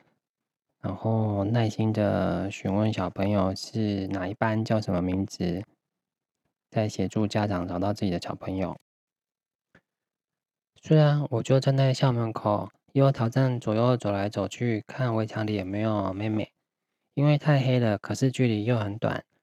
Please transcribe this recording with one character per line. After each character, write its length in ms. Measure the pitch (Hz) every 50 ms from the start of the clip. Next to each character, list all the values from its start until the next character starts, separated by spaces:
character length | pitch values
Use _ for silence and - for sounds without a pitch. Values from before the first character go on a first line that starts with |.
| _ _ _ _ _ _ _ _ _ _ _ _ _ _ _ _
然 160 | - 98 95
后 480 | - - 113 113 110 110 104 104 101 98
耐 260 | 104 120 120 110 104
心 220 | - - 110 110
的 580 | 107 107 104 101 101 95 92 90 87 90 92 101
询 220 | - - - 101 95
问 200 | 104 107 107 98
小 160 | 101 92 87
朋 200 | - - 98 104
友 240 | 104 98 95 95 98
是 520 | - - - - 113 107 104 101 98 95
哪 200 | 98 95 95 90
一 60 | 92 110
班， 280 | - 113 110 110 110 110
叫 160 | - 113 107
什 140 | - - 95
么 80 | 87
名 240 | 90 92 92 98 98
字， 400 | - - - 92 87 85 95 95 - _ _ _ _ _ _ _ _ _ _ _ _ _ _ _ _ _ _ _ _
再 180 | - 117 107
协 220 | 104 - - 95 95
助 180 | - 107 107
家 200 | 101 - 107 104
长 200 | 104 98 87 90
找 120 | 92 87 90
到 120 | 95 101
自 140 | 104 - 107
己 60 | 95
的 100 | 87 85
小 140 | - - -
朋 200 | - - 95 95
友。 220 | 95 92 82 - - _ _ _ _ _ _ _ _ _ _ _ _ _ _ _ _ _ _ _ _ _ _ _ _ _ _ _ _ _ _ _ _ _ _ _ _ _ _ _
虽 200 | _ - - 156
然 300 | 151 151 147 147 147 139 -
我 120 | 123 117 -
就 160 | - 131 135
站 160 | - 139 135
在 180 | 135 135 131 131
校 200 | - 147 135 120
门 180 | 117 117 113
口， 380 | 110 - - 107 104 101 95 - - _ _ _ -
又 180 | 139 135 139
挑 160 | 139 - 117
战 320 | 113 - 135 135 131 123 113
左 160 | - 113 107
右 220 | 110 120 127 127
走 140 | 113 - 101
来 180 | 101 98 98 104
走 180 | - 104 95
去， 340 | 92 - - 120 120 113 104 -
看 260 | - - - 131 120 113
围 120 | 113 107
墙 200 | 110 - 110 107
里 100 | 107 107
有 100 | 101 87
没 160 | 92 101 104
有 320 | 110 110 107 104 95 92 92
妹 160 | 98 107 110
妹。 240 | 107 107 101 - _ _ _ _ _ _ _ _ _ _ _ _ _
因 100 | 139 147
为 120 | 147 147
太 220 | 147 - 151 143 139
黑 200 | 127 131 127 123
了， 180 | 120 110 101
可 180 | - - - 107
是 160 | - 135 131
距 160 | 123 - 127
离 160 | 117 110 104 104
又 140 | 120 123
很 200 | 113 104 98 104
短， 280 | 117 - 107 - - - _ _ _